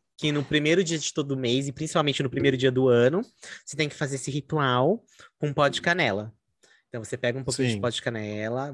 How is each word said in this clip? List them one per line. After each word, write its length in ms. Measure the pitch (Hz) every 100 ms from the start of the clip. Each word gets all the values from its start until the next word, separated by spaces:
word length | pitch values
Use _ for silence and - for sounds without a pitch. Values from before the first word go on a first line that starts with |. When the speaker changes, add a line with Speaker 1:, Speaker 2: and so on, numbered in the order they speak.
| _ -
Speaker 1:
que 140 | 151
no 120 | 147
primeiro 400 | 135 151 151 175
dia 160 | 170 165
de 140 | -
todo 220 | - 139 135
mês, 320 | 123 127 139
e 40 |
principalmente 500 | 135 156 175 147 135
no 80 | 139
primeiro 260 | 139 139 135
dia 160 | 131
do 160 | 127 131
ano, 340 | 120 123 175 247 _ - - -
você 100 | 139
tem 140 | 151
que 60 | -
fazer 200 | 143 135
esse 140 | -
ritual 720 | 139 - 156 135 123 139 226 - - - _
com 120 | 151
pó 160 | 139 139
de 140 | -
canela. 500 | - 175 135 98 107 - _ _ _ _ _
Então, 160 | 120
você 140 | 107 120
pega 220 | 120 127
um 40 |
pouquinho 260 | 131 131 127
de 40 | 107
Speaker 2:
Sim. 60 |
Speaker 1:
pó 80 | 120
de 120 | -
canela, 680 | - 113 107 104 110 123 139